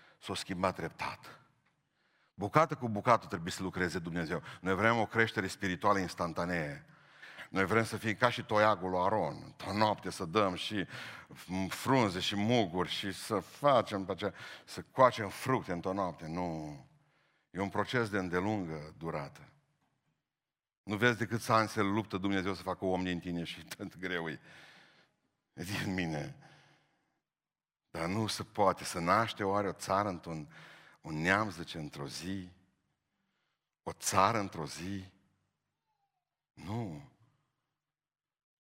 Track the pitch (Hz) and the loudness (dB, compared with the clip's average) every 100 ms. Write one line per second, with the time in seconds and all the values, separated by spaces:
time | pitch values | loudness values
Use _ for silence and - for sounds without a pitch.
0 | - _ - 92 - 90 95 90 82 - | -20 _ -8 -8 -6 0 0 0 -6 -6
1 | - - - - _ _ _ _ _ _ | -8 -8 -14 -20 _ _ _ _ _ _
2 | _ _ _ - 101 156 160 151 123 104 | _ _ _ -6 2 4 4 2 -4 0
3 | 123 113 - 98 85 - 95 92 90 90 | 6 4 4 -6 -4 -4 -4 0 0 0
4 | 85 85 80 82 - - 90 95 113 117 | -4 -4 -2 -4 -6 -6 -2 4 4 4
5 | 101 113 113 - 95 - 98 90 104 98 | 2 2 2 0 -4 -2 -2 0 2 2
6 | 87 - 87 85 87 87 73 71 - - | 0 -2 -4 -2 -2 -2 -2 -6 -14 -20
7 | - - - - - 95 95 110 113 107 | -20 -20 -20 -16 -4 0 2 4 2 -2
8 | 113 98 123 117 - 104 107 98 92 90 | -4 2 2 2 0 4 6 4 0 0
9 | 95 107 80 76 76 - 92 101 107 95 | 2 2 0 -4 -12 -12 -6 0 2 2
10 | 92 - 90 98 101 90 - 107 87 - | -4 -6 -2 2 2 0 -4 -4 -4 -8
11 | - - - - - 92 92 - 113 131 | -12 -14 -18 -18 -6 -4 -2 -2 2 4
12 | 107 90 87 101 107 123 95 90 85 - | 4 2 -2 0 4 4 2 0 -2 -2
13 | 101 92 - 101 - - 143 127 101 101 | -4 -6 -2 -2 -2 0 4 6 4 -2
14 | 95 92 101 - - - - - - - | -4 -4 -4 -6 -12 -16 -14 -14 -4 6
15 | 127 117 98 - 135 127 87 87 92 98 | 6 6 -2 -4 0 0 0 -2 -2 0
16 | 92 76 82 85 87 80 78 69 65 _ | -2 -4 -6 -4 -4 -4 -8 -12 -16 _
17 | _ _ _ _ _ 90 98 101 101 127 | _ _ _ _ _ -6 -2 0 0 0
18 | 110 101 92 90 98 107 85 78 73 - | 0 0 0 0 2 0 -2 -6 -10 -8
19 | 80 78 69 - - _ _ _ _ _ | -6 -4 -6 -12 -20 _ _ _ _ _
20 | _ _ _ _ _ _ _ _ - 104 | _ _ _ _ _ _ _ _ -6 2
21 | 123 113 104 113 - 113 107 110 98 104 | 4 4 0 -2 4 4 4 2 2 2
22 | 95 98 98 98 92 92 95 90 95 90 | 0 -2 0 0 0 -2 -4 -2 0 0
23 | 92 87 90 87 82 - 82 - 98 80 | 0 -2 -2 -4 -6 -10 -14 -12 -12 -8
24 | 90 87 82 69 - - - - - _ | -6 -4 -4 -8 -12 -20 -20 -20 -20 _
25 | _ _ _ _ _ - 87 101 104 92 | _ _ _ _ _ -12 -6 -4 -2 -2
26 | 85 78 71 - - - _ _ _ _ | -2 -2 -6 -10 -20 -20 _ _ _ _
27 | _ _ _ _ _ _ _ _ _ 82 | _ _ _ _ _ _ _ _ _ -6
28 | 85 104 107 - - - 98 87 - 92 | -2 0 -2 -4 -6 2 4 4 -2 -2
29 | 85 101 113 - 98 101 98 78 - 98 | 2 4 2 -2 0 0 0 -4 0 0
30 | 104 85 85 80 73 - - - - - | 0 -4 -6 -8 -10 -16 -20 -20 -20 -18
31 | 78 78 85 98 107 82 80 82 76 71 | -8 -2 4 4 2 -4 -10 -8 -10 -10
32 | 69 - 90 98 90 - _ _ _ _ | -10 -8 -8 -8 -10 -16 _ _ _ _
33 | _ _ _ _ _ _ _ _ - - | _ _ _ _ _ _ _ _ -14 -8
34 | - 98 98 113 98 82 73 - 87 98 | 2 6 6 6 0 -4 -8 -8 -8 -8
35 | 95 _ _ _ _ _ _ _ _ _ | -10 _ _ _ _ _ _ _ _ _
36 | _ _ _ _ _ - - 113 107 76 | _ _ _ _ _ -16 -8 -6 -6 -8
37 | 71 _ _ _ _ _ _ _ _ _ | -14 _ _ _ _ _ _ _ _ _
38 | _ _ _ _ _ _ | _ _ _ _ _ _